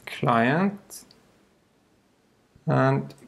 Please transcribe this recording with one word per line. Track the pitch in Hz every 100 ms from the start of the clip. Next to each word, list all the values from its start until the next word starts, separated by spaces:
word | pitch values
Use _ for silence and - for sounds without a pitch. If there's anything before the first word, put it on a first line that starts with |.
| -
client | - - 117 117 156 196 202 - - - _ _ _ _ _ _ _ _ _ _ _ _ _ _ _ -
and | 139 135 139 139 -